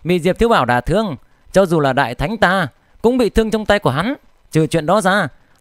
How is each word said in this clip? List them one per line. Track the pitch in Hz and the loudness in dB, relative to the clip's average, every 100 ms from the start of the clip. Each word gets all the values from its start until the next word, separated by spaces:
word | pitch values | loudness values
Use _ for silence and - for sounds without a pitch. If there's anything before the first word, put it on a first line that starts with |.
bị | 151 180 | -2 0
Diệp | 160 175 | 0 0
Thiếu | 233 | 2
Bảo | 202 120 | 2 2
đả | 123 | 0
thương, | - 185 220 131 _ _ - | 0 -2 -2 -8 _ _ -2
cho | 185 190 | 2 2
dù | 165 | 2
là | 139 | 0
Đại | 127 123 123 | 0 -2 -2
Thánh | 143 226 | -6 -2
ta | 180 190 151 - _ _ | 0 0 -4 -8 _ _
cũng | 220 254 | 0 0
bị | 214 | 0
thương | - 220 | 0 -2
trong | 214 208 | -2 0
tay | 208 | 0
của | - | 0
hắn. | 131 202 285 _ _ _ | -2 -4 -6 _ _ _
Trừ | 156 156 | -2 0
chuyện | 165 151 | -2 0
đó | 208 | 0
ra, | 185 202 170 - _ _ | 0 0 -2 -8 _ _